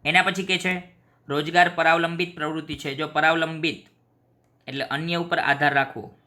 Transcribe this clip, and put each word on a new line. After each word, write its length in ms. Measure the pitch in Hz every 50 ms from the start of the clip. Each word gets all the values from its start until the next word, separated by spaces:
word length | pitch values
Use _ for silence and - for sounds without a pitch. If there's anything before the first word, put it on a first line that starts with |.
| _
એના 180 | 147 160 180
પછી 200 | 180 190 180 185
કે 160 | 185 - 185 175
છે 240 | - 185 185 180 180 - _ _ _ _ _ _ _ -
રોજગાર 400 | 139 147 147 160 165 175 175 175 170
પરાવલંબિત 600 | 170 160 160 165 170 170 165 170 165 180 170 175
પ્રવૃત્તિ 420 | 165 151 151 156 160 151 156 147
છે. 180 | 131 - 147 139
જો 140 | 139 156 147
પરાવલંબિત 800 | 151 151 156 160 165 165 165 160 160 156 156 156 - - - _ _ _ _ _ _ _ _ _ _ _ _ _ _ _ _ -
એટલે 160 | 131 139 -
અન્ય 300 | - 135 147 160 170 170
ઉપર 240 | 170 170 175 175 165
આધાર 360 | - 143 139 135 147 143 139
રાખવો. 400 | 139 135 - - 113 107 - - _ _